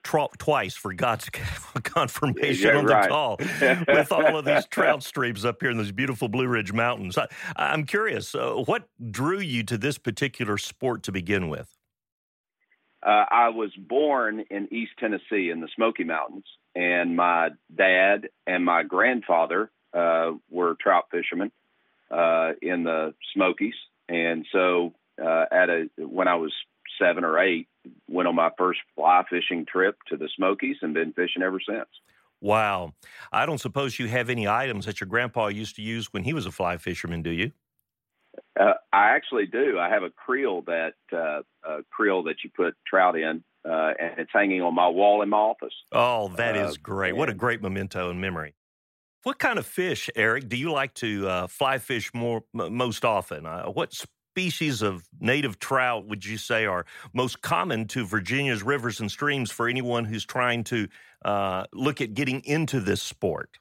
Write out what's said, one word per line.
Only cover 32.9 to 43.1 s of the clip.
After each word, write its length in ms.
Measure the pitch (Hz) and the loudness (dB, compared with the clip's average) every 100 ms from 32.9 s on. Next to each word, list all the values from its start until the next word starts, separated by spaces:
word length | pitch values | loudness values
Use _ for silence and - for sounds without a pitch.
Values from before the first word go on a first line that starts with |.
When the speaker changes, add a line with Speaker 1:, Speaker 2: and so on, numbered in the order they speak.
| - - - - | -14 -20 -20 -4
Speaker 1:
I 140 | - | 0
don't 140 | 147 147 | 0 -2
suppose 380 | 120 135 135 - | -4 -4 -4 -4
you 80 | 117 | -2
have 220 | 123 117 | -2 0
any 180 | 120 101 | 0 2
items 380 | 113 135 104 | 2 0 -4
that 140 | 104 98 | -6 -8
your 80 | 95 | -2
grandpa 400 | 113 123 120 107 | -2 0 0 -2
used 280 | 104 104 - | -2 -10 -10
to 40 | |
use 300 | 107 117 107 | -8 -6 -6
when 100 | 101 | -6
he 100 | 92 | -4
was 120 | 160 | -4
a 60 | 95 | -6
fly 260 | - 90 87 | -2 -2 -2
fisherman, 440 | - 87 87 85 | -6 -8 -6 -6
do 80 | 82 | -4
you? 200 | 85 123 _ _ _ _ _ _ _ _ - _ - | -4 -4 _ _ _ _ _ _ _ _ -20 _ 4
Speaker 2:
Uh, 140 | 101 95 _ | 4 4 _
I 180 | 98 104 | 4 6
actually 300 | 143 - 123 | 4 2 -2
do. 320 | 95 - 143 95 | 0 0 2 2
I 100 | 87 | 2
have 140 | 104 | 0
a 60 | 92 | -2
creel 520 | _ - 131 127 90 | _ -4 -2 0 -2
that, 300 | 80 85 82 - _ | -4 -4 -4 -8 _
uh, 280 | 85 80 76 - _ | -4 -2 -4 -10 _
a 200 | 80 76 - | -10 -10 -10
creel 320 | - 107 92 | 0 2 2
that 140 | 80 80 | -2 -8
you 60 | - | -10
put 260 | - 85 - - | -2 -2 -2 0
trout 280 | 95 90 | 4 4